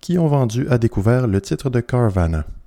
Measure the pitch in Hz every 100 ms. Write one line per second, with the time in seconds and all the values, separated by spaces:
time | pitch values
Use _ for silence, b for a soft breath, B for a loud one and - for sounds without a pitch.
0 | - 175 160 143 123 113 139 123 113 -
1 | 101 123 123 98 - 151 139 123 113 123
2 | 117 95 82 80 73 -